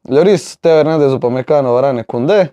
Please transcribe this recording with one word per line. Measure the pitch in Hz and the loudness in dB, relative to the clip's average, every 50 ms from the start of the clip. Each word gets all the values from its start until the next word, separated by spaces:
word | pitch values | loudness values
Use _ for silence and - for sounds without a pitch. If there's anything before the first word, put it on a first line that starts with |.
| - | -6
Lloris, | - 131 147 175 208 196 160 - - - | -2 0 2 2 2 2 0 -2 -8 -8
Teo | _ - 165 160 | _ 0 2 2
Hernandez, | 156 147 156 160 156 147 135 131 | 2 2 2 0 0 0 0 0
Upamecano, | 123 127 120 127 131 131 - 151 143 135 123 120 | -2 -2 -4 -4 -4 -2 -2 0 0 0 0 0
Varane, | 123 135 139 127 120 110 | 0 0 -2 -2 -4 -6
Koundé, | - - 120 127 160 208 202 180 143 | -8 -6 -4 -2 0 0 0 0 -2